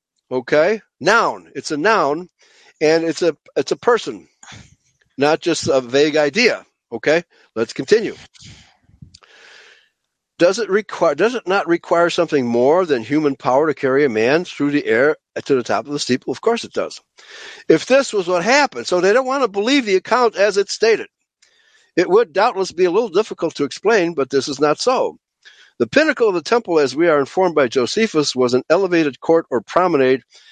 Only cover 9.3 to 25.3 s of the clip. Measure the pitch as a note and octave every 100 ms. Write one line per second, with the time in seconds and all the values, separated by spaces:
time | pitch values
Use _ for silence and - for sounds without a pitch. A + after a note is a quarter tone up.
9.3 | - - - - - _ _ _ _ _
10.3 | - E3+ G3 G#3 F#3+ G#3+ - E3+ C#3+ G#3
11.3 | B3 - G3 D#3 E3+ - E3+ E3+ - E3
12.3 | D3+ A#2+ A#2 B2+ E3+ F3+ C3 A2 D3 D3+
13.3 | C3+ C#3+ C3 D#3 C#3 C3+ C3+ D3 A2 A2+
14.3 | D#3 F3+ - C#3+ C#3+ G#2+ A2+ C#3+ D3+ _
15.3 | - - C3+ A2+ G#2 B2+ D3 - B2+ -
16.3 | C3 - A#3 G2+ - E2 - _ _ -
17.3 | - - - - D#3 - C4 C4+ G#3+ E3+
18.3 | F3+ F#3 C4+ C#4+ B2+ A#2 F3+ F3+ A#3 B3+
19.3 | C#4 A#3+ G3 G#3+ C#4+ A3+ F#3+ - A#3+ A#3+
20.3 | F3 G3+ G3 G3 - A3 G3+ G2+ _ _
21.3 | _ _ _ _ _ _ - E3+ F#3+ A3
22.3 | D3+ G#3+ F3+ F#3 D3+ F#3 F3 A#3+ E3 A3
23.3 | F#3 E3 - C#3+ - G3 A3+ E3+ E3+ F#3
24.3 | C#3 C3 C3 D3 D3+ - B3+ G#2 D2+ _